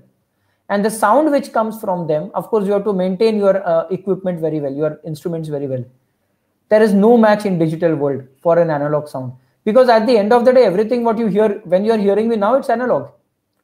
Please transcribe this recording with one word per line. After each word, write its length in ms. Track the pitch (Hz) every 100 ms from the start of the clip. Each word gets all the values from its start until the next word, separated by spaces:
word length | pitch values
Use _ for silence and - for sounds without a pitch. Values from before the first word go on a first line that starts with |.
| _ _ _ _ _ _ -
And 140 | 202
the 60 | 208
sound 400 | 220 202 240 311
which 220 | 285 277
comes 280 | 247 220 220
from 280 | 208 180 160
them, 240 | 151 185
of 140 | - 175
course, 180 | 220 190
you 60 |
have 140 | 202 202
to 80 |
maintain 440 | 190 185 185 226 214
your, 300 | 196 190 185
uh, 180 | 165 165
equipment 480 | 185 - 180 185 175
very 220 | 156 156
well, 100 | 143
your 280 | 139 151 151
instruments 460 | 170 156 180 165 156
very 180 | 147 139
well. 160 | 131 120 _ _ _ _ _ _ _ -
There 120 | 214
is 120 | 220
no 240 | 196 208 240
match 280 | 220 208 208
in 140 | 180
digital 360 | 160 160 170 156
world 280 | 143 131 127 _
for 180 | 170 165
an 140 | 165
analog 380 | 151 147 151 143
sound. 240 | 135 127 123 _ _ -
Because 240 | 220 254
at 180 | 226 214
the 100 | 233
end 160 | 202
of 120 | 240 247
the 80 |
day, 100 | 254
everything 400 | 233 175 220 247
what 140 | 233 220
you 100 | 226
hear, 340 | 190 214 202 -
when 200 | 180 208
you 60 |
are 60 | 226
hearing 320 | 196 202 226
me 80 | 226
now, 180 | 202 262
it's 140 | 269
analog. 400 | 233 247 165 123 _ _ _ _ _